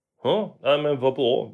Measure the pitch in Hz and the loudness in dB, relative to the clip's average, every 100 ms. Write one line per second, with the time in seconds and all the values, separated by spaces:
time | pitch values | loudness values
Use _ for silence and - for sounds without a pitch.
0 | _ _ 127 190 190 - 127 147 147 139 | _ _ -4 -2 -4 -6 0 0 0 0
1 | 131 127 123 123 113 | 0 0 0 0 -2